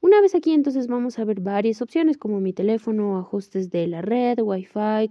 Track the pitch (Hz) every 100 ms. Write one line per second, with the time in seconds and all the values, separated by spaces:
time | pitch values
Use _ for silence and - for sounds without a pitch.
0 | 349 415 392 349 320 311 285 269 247 247
1 | 247 233 214 196 185 202 220 220 240 330
2 | 320 277 214 208 190 185 202 220 226 214
3 | 208 190 185 202 196 190 180 175 170 165
4 | 185 240 247 240 214 190 190 214 214 214
5 | 220